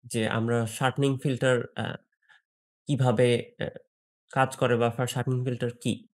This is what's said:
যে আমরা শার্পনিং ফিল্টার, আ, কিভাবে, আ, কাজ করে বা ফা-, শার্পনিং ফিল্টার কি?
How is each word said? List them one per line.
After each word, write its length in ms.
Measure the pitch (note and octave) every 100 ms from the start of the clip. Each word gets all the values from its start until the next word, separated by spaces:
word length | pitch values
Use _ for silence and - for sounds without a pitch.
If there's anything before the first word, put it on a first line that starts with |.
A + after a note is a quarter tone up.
যে 240 | B2 A#2 A2
আমরা 380 | A2+ A2+ A#2 A2+
শার্পনিং 520 | - C3 B2 C#3 C3+
ফিল্টার, 500 | D3+ B2 C3 B2 A#2+ -
আ, 180 | A#2 - _ _ _ - _ _ _ _ -
কিভাবে, 680 | C3+ B2+ A2+ B2 A#2+ - _
আ, 60 | - - _ _ _ _ _
কাজ 240 | - C3 -
করে 220 | B2+ A#2+
বা 120 | A#2
ফা-, 180 | A2+ B2
শার্পনিং 380 | - A#2+ B2+ B2+
ফিল্টার 240 | B2 A#2+
কি? 360 | - - - -